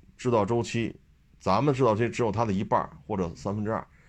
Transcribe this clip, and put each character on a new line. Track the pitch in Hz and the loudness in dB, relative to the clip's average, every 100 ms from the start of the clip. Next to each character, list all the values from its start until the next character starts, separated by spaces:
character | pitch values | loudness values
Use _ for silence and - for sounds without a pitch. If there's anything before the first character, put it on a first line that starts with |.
| - - | -20 -8
制 | 127 | 0
造 | 113 101 | 2 2
周 | 117 | 0
期， | 117 117 113 - _ _ _ _ | -2 -2 -4 -6 _ _ _ _
咱 | - 98 | 0 2
们 | 143 | 2
制 | 127 | 4
造 | 123 104 | 4 4
周 | 117 | 0
期 | |
只 | - | 0
有 | 117 | -2
它 | 101 | 0
的 | 117 | 0
一 | 95 | -2
半 | 107 113 | 0 -2
儿 | - - - | -2 -8 -6
或 | 104 | -4
者 | 85 - | -4 -6
三 | 104 104 | -6 -4
分 | |
之 | 104 | -4
二， | 104 - _ | -4 -8 _